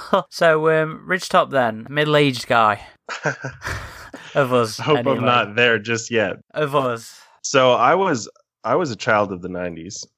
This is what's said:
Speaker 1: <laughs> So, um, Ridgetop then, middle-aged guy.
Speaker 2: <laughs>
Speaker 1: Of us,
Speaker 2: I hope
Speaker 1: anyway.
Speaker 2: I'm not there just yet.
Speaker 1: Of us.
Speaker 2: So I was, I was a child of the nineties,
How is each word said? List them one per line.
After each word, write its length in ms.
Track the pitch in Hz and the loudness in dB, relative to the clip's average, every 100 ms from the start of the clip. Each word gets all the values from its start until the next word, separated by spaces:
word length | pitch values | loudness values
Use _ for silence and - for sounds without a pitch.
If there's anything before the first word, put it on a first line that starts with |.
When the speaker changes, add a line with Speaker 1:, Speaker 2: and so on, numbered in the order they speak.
| - | 0
Speaker 1:
<laughs> 140 | 196 - | -2 -2
So, 400 | - 170 156 156 | 0 2 4 2
um, 360 | 160 156 160 - | 2 0 -6 -6
Ridgetop 440 | 185 - 185 151 | -6 0 0 2
then, 340 | 139 120 110 110 | 0 0 -2 -6
middle-aged 580 | 147 151 147 147 123 - | -2 2 4 4 0 0
guy. 340 | 120 110 101 - - - - | 2 4 2 -6 -20 -16 -8
Speaker 2:
<laughs> 1120 | 156 135 135 - - - - - - - - 151 | -6 -6 -10 -12 -10 -10 -12 -18 -20 -20 -6 -2
Speaker 1:
Of 160 | 131 | 0
us, 260 | 123 113 - | 0 0 -2
Speaker 2:
I 40 | |
hope 140 | 123 151 | 0 0
Speaker 1:
anyway. 180 | 127 120 | 2 0
Speaker 2:
I'm 80 | 123 | 2
not 300 | 120 104 104 | 2 0 2
there 220 | 120 113 | 2 2
just 320 | 107 117 117 | 0 -6 -2
yet. 280 | 117 98 - _ | 0 0 -4 _
Speaker 1:
Of 220 | - 151 143 | -6 -2 -2
us. 440 | 131 117 113 - - _ | -2 -4 -10 -20 -20 _
Speaker 2:
So 300 | - 135 131 | -2 4 4
I 200 | 117 123 | 6 4
was, 340 | 175 190 131 101 - _ _ | 4 2 -2 -6 -16 _ _
I 120 | 113 139 | -2 -2
was 140 | 165 | -2
a 60 | 110 | -4
child 360 | - 107 101 | 0 2 0
of 100 | 92 | -4
the 80 | 90 | -8
nineties, 560 | 90 90 82 82 - - | -8 -8 -8 -12 -14 -16